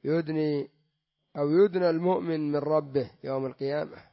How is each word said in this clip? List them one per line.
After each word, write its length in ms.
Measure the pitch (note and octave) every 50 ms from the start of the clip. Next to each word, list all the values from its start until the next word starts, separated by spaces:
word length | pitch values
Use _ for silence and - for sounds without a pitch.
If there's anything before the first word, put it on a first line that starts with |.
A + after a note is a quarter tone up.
| -
يدني 640 | C3+ D#3 E3 E3 D3+ D#3+ D#3 D#3 D3+ D3 C#3+ C#3 - _ _ _ _ _ _ _ _ _ _ _ _ _
أو 140 | D#3+ C#3+ D3
يدنى 400 | D#3 F3+ G3+ G3+ F3 F#3 F3+ E3+
المؤمن 640 | E3 D#3+ F3 F3+ F#3 F#3 - E3+ D#3+ D#3 D3+ D3
من 60 | D3 D3
ربه 520 | C#3 D3+ D#3 D#3 D3 C#3 C3 C#3 B2 - - _ -
يوم 220 | C#3+ C3+ C3+ C3+
القيامة. 500 | C3 B2 _ C3+ C#3 C#3+ D3+ D#3 D#3 D3 C#3 - _